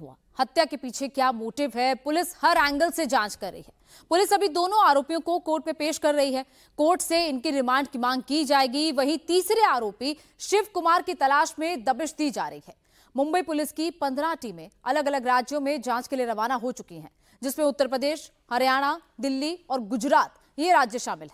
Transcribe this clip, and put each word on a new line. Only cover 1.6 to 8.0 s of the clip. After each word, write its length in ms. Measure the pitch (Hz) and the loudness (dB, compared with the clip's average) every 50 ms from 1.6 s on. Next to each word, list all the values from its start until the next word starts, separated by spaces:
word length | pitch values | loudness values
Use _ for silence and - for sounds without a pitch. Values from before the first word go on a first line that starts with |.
| 285 262 214 | -4 -4 -2
है, 200 | 240 247 262 262 | 0 0 0 0
पुलिस 320 | 254 - 294 302 339 349 - - - | -2 -2 -2 -2 -2 -2 -4 -4 0
हर 160 | - 320 339 | 2 4 4
एंगल 340 | 339 294 285 285 285 330 349 | 4 4 2 2 2 0 0
से 140 | - 330 330 | 0 -2 -2
जांच 300 | 240 269 240 208 208 - | 0 0 0 0 -2 -6
कर 160 | - 214 185 | -10 -12 -12
रही 100 | 170 170 | -12 -14
है। 120 | 156 - - _ _ _ - - _ - | -20 -20 -20 _ _ _ -20 -14 _ 0
पुलिस 240 | 320 359 403 - 403 | 2 2 4 4 2
अभी 140 | 392 403 | 2 2
दोनों 380 | 381 294 349 349 370 415 440 403 | 2 0 0 0 2 4 4 6
आरोपियों 340 | 320 285 277 269 - 320 330 | 6 6 4 2 0 -4 -4
को 200 | - 339 339 349 | -2 -2 -2 -2
कोर्ट 240 | - 320 311 320 262 | 0 0 -2 -2 -2
में 80 | 320 311 | -4 -6
पेश 220 | 320 294 311 302 | -4 -2 -4 -2
कर 180 | - - 302 294 | 0 0 0 2
रही 180 | 294 277 277 262 | 2 0 0 0
है। 120 | 262 262 _ _ _ _ _ _ | -4 -6 _ _ _ _ _ _
कोर्ट 240 | - 302 320 359 - | 2 2 4 2 2
से 240 | - - 330 339 339 | 0 0 0 0 0
इनकी 260 | 320 269 254 233 320 | 0 -2 -4 -2 -2
रिमांड 360 | 277 277 254 247 254 269 285 | 0 0 0 2 2 0 0
की 120 | 269 - | -2 -4
मांग 220 | 247 | -4